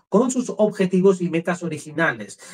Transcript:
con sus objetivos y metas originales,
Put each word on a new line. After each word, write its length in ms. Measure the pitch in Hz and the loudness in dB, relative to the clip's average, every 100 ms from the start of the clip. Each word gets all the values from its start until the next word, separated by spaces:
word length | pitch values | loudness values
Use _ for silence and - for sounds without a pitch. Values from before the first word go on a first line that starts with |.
| _ 196 | _ 2
con 140 | 254 | 2
sus 200 | 254 233 190 | 0 -4 0
objetivos 640 | 214 - 185 185 190 185 | 0 2 0 4 4 2
y 80 | 175 | 0
metas 320 | 160 170 175 | -2 -2 -4
originales, 760 | 170 151 160 151 165 110 104 - - | -6 -8 -8 -2 -2 -2 -8 -18 -20